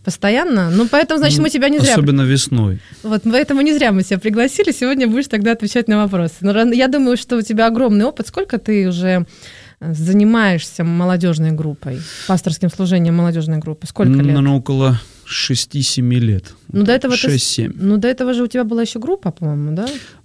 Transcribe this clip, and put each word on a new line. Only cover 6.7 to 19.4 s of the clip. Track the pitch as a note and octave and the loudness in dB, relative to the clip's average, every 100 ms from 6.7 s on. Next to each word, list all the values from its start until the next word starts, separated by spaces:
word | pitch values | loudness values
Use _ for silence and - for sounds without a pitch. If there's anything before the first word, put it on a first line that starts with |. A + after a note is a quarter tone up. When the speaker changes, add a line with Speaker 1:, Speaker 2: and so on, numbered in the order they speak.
Speaker 1:
я | A#3+ B3+ | 2 2
думаю, | C#4+ B3+ B3 | 2 0 0
что | - A#3+ | -2 -4
у | |
тебя | G#3+ A3 A3+ | -2 0 2
огромный | A3+ B3+ G#3 | 2 2 2
опыт. | A#3 D4+ G#3+ | 2 -2 -8
Сколько | - G4 A3+ | -6 -4 -4
ты | - G#3 F#3 | -2 0 0
уже, | F3 F#3 F#3 E3+ - - - - - | 0 0 0 -2 -10 -20 -20 -20 -12
э, | D#3+ | -6
занимаешься | D#3 D#3+ G3+ G#3 A3+ G#3 F3 - - | -4 2 4 4 4 2 0 -4 -4
молодёжной | E3 E3+ F3+ F3+ F3 D#3 D#3+ | -2 0 0 0 0 0 0
группой, | D#3 D#3 C#3+ C#3 C3 D#3+ - - | -2 -4 -8 -10 -10 -12 -10 -2
пасторским | F#3 - D#3 F3+ | -2 -2 -2 -2
служением | - F#3 F3+ E3+ E3+ | -2 0 2 2 2
молодёжной | E3+ E3 D#3 D#3+ | 0 0 -2 -4
группы? | D#3 D#3 - | -6 -10 -8
Сколько | - C3 | 0 2
Speaker 2:
Ну, | C3+ | 4
Speaker 1:
лет? | C#3+ | 4
Speaker 2:
наверное, | C#3+ C#3 | 2 2
около | C#3 C3 C3+ C3 A#2+ - - | 0 0 0 2 0 -4 -20
шести-семи | - - - B2+ - C#3+ C3 - B2 B2 | -12 -6 -4 -4 -4 -4 -4 -2 0 0
лет. | A#2 F#2+ - - - | 2 0 -4 -16 -6
Speaker 1:
Ну, | G3 | 0
до | G#3 | 2
этого | B3 C4+ | 2 0
ты | B3 | -2
с-, | C4 | 0
Speaker 2:
Шесть-семь. | C3+ - - A2+ | 0 -2 -4 -4
Speaker 1:
ну, | - F#3+ G#3 | -2 0 0
до | A#3 | 0
этого | B3+ B3+ | -2 -2
же | A#3+ | -2
у | A#3+ | -2
тебя | B3+ | -2
была | A#3 A#3 | -2 -2
ещё | A3+ A3+ | -4 -4
группа, | B3+ G4 F#3 | -4 -4 -4
по-моему, | - | -6